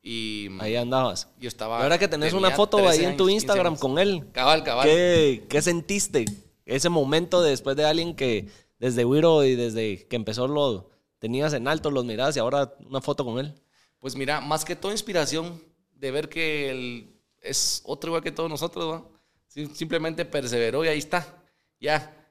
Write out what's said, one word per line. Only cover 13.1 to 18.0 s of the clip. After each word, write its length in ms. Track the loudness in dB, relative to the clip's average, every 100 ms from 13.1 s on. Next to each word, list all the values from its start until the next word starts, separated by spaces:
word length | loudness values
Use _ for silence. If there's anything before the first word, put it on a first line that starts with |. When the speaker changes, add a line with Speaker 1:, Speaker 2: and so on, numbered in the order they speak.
| -4
Speaker 2:
con 140 | -4 -4
él? 160 | -6 -12 _ _ _ _
Speaker 1:
Pues 160 | -12 -6
mira, 240 | -4 -4
más 240 | -2 -4
que 100 | -4
todo 160 | -6 -6
inspiración 720 | -6 -2 -2 0 -4 -6 -12 -20 _ _
de 160 | _ -6
ver 180 | -6 -6
que 400 | -4 -2 -2 -4
él 440 | -6 -8 -12 -16 _ _ _
es 400 | -6 -2 -2 -4
otro 240 | -8 -8